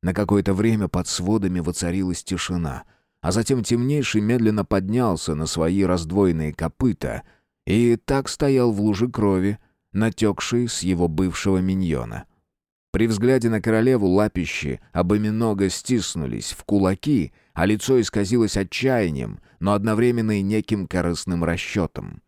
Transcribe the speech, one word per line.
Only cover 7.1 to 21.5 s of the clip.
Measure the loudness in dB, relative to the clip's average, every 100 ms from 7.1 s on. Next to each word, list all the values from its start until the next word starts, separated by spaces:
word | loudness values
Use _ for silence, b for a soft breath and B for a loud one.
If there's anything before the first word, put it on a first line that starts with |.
| -8 b b b _ -2
и | 2 4 2
так | 0 -2 -2
стоял | -2 2 4 2
в | 2
луже | 0 2 -2
крови, | 0 2 2 0 -2 _ _ _
натекшей | -2 -2 2 0 0 -2 0 0
с | -2
его | -2 0 0
бывшего | 0 -2 -2 0 2
миньона. | 2 0 0 -2 -4 -10 -14 _ _ _ _ _ _
При | 0 0
взгляде | 2 2 4 2
на | 0
королеву | 0 2 4 4 4
лапищи | 4 2 -2 -6 -6 -6 -8 b
Абоминога | -2 2 2 0 0 0 2 0
стиснулись | -2 -2 0 0 -6 -6 -6 -10
в | -12
кулаки, | -2 2 2 0 0 0 0 _ _
а | -2 0
лицо | 0 2 2
исказилось | 2 -2 0 2 2 0
отчаянием, | -4 -2 0 2 0 -2 -8 -12 b b
но | 0
одновременно | 0 0 2 2 2 0 0
и |
неким | 0 0 0 -4 -2
корыстным | -2 -2 -4 -4 0
расчетом. | 0